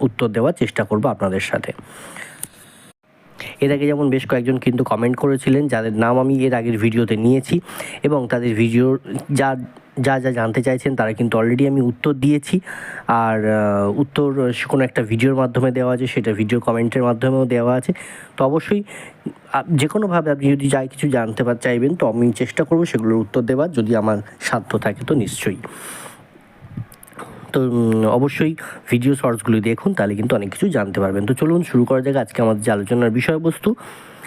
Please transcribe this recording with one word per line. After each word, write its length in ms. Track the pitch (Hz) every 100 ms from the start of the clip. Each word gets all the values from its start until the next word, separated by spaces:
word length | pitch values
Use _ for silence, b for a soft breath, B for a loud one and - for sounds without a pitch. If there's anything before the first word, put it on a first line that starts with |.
উত্তর 280 | 131 - 120
দেওয়ার 240 | 110 131
চেষ্টা 320 | 175 117 -
করব 220 | 104 107 107
আপনাদের 340 | 104 95 95
সাথে। 320 | - - - - B B B B B B B B B B B _ _ _ - - B B
এর 120 | 139
আগে 140 | 143 143
যেমন 240 | 147 143
বেশ 160 | 131 135
কয়েকজন 320 | 131 120 127
কিন্তু 260 | 131 123
কমেন্ট 320 | 131 107 120 123
করেছিলেন, 520 | 143 135 - 135 147
যাদের 240 | 117 110
নাম 260 | 107 117 127
আমি 260 | 131 135
এর 100 | 131
আগের 240 | 123 117 110
ভিডিওতে 380 | 113 113 113 110
নিয়েছি, 440 | 113 131 - 175 B B B B
এবং 260 | 147 147 120
তাদের 260 | 123 120
ভিডিওর 460 | 110 113 117 127 131 - - -
যা, 240 | 139 139 127 123 - - -
যা, 200 | 127 131
যা 120 | 131
জানতে 300 | 120 113 113
চাইছেন 340 | 127 127 139 131
তারা 160 | 110
কিন্তু 260 | 110 117 110
already 300 | 113 123 139
আমি 120 | 139
উত্তর 320 | 120 120 151
দিয়েছি। 480 | 139 143 147 - 185 B B B B -
আর, 380 | 117 113 110
আহ, 560 | 107 107 104 101 101 104
উত্তর 520 | 139 - 143 139 123
সে 120 | 117 -
কোনো 180 | 139
একটা 180 | 127 -
ভিডিওর 320 | 110 113 131
মাধ্যমে 360 | 135 127 123 131
দেওয়া 240 | 127 123
আছে, 120 | 123 127
সেটা 260 | - 110
ভিডিও 280 | 104 107 120
কমেন্টের 420 | 117 117 117 131
মাধ্যমেও 420 | 123 113 131 131
দেওয়া 300 | 131 120 120
আছে। 180 | 127 - 180 B B B -
তো 80 |
অবশ্যই, 380 | 135 160 - 208 202 B B B - - -
আ, 100 | - -
যে 180 | 151 151
কোনোভাবে 420 | 214 202 170 156
আপনি 200 | 143 139
যদি 180 | 143 139
যাই 200 | 135 131
কিছু 200 | - 147
জানতে 360 | 127 113 110
পা-, 100 | 120
চাইবেন, 420 | 120 127 120 135 180
তো 120 | 127
আমি 240 | 113 120
চেষ্টা 320 | 110 123 -
করব 200 | 120 165
সেগুলোর 340 | 170 117 110 113
উত্তর 240 | 107 131
দেওয়ার, 300 | 117 131 165
যদি 240 | 135 107 113
আমার 220 | 107 104 101 B
সাধ্য 380 | - 120 - 107
থাকে 260 | 110 101 -
তো 80 |
নিশ্চয়ই। 420 | 151 95 - - 90 - B B B B B - - - - - - - - - - - - -
তো, 180 | 139 127
উম, 360 | 120 113 110 110
অবশ্যই 480 | 123 139 - 156 160 B B -
ভিডিও 240 | 123 127
শর্টসগুলি 460 | 135 131 113 107 110
দেখুন, 340 | 107 113 202
তাহলে 200 | 190 -
কিন্তু 220 | 208 - 110
অনেক 140 | 98
কিছু 180 | - 202
জানতে 320 | 135 98 95
পারবেন। 260 | 95 101 101
তো 80 |
চলুন 280 | 131 156 170
শুরু 220 | 165 127
করা 160 | 120 131
যাক 160 | 131 135
আজকে 260 | 117 -
আমাদের 200 | 113 107
যে 80 | 113
আলোচনার 400 | 104 98 120 117
বিষয়বস্তু। 640 | 117 120 156 165 - - 240 B B B B